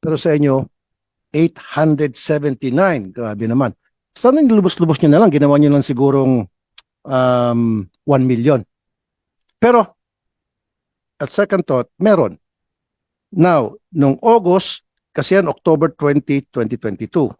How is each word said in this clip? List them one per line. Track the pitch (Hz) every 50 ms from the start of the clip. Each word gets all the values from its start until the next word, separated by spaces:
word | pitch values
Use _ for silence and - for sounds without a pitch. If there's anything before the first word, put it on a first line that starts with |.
| -
Pero | 160 156 139
sa | - 170 151
inyo, | 147 147 143 135 135 131 - _ _ _ _ _ _ _ _ _ _ _ _
eight | - 147 165 165 _
hundred | - - - - 143 156 160 151 143 151 143 120 -
seventy-nine. | - - 156 147 143 147 131 - - 131 120 147 190 196 170 127 101 92 92
Grabe | - 120 110 104 104 113 110
naman. | 117 131 135 117 - _ _ _ _ _ _ _
Sana | _ - - 240 269 311 311
nilubos-lubos | 254 226 214 190 190 - - 170 160 156 -
niyo | - 151 147
na | 160 226
lang, | 202
ginawa | 143 147 143 143 143
niyo | 143 147 147
lang | 143 143
sigurong, | 135 - 139 120 135 139 139 139 135 131 131 120 104 92 _ _ _ _ _ - _ _ _ _ _ -
um, | 135 127 127 127 123 123 120 120 117 117 117 117 113 107 95 - _ _ _
one | - 139 131 131 131
million. | 127 113 117 147 143 123 101 _ _ _ _ _ _ _ _ _ _ _ _ _ _ _ _ _ _ _
Pero, | - 240 247 240 202 - _ _ _ _ _ _ _ _ _ _ _ _ _ _ _ _ _ _ _ _ _ _ _ _ _ _
at | 147 135
second | - - 202 196 - 190 175
thought, | - 143 127 120 _ _
meron. | _ 180 214 208 175 139 101 87 - _ _ _ _ _ _ _ _ _ _ _ _ _ _ _ _ _ _
Now, | - 185 160 180 175 151 120 107 - - _ _
nung | - 160 139 139 135 -
August, | - 226 226 233 190 175 180 190 - - - - _ _ _ _ _ _ _
kasi | - 143 - 185 196
yan | 196 160
October | 139 _ _ 175 160 147 156 165 165
twenty, | _ 151 143 143 147 139 - 143 139 135 _
twenty | _ 123 117 107 123
twenty-two. | 117 - 110 98 - 113 110 - 175 147 104 - _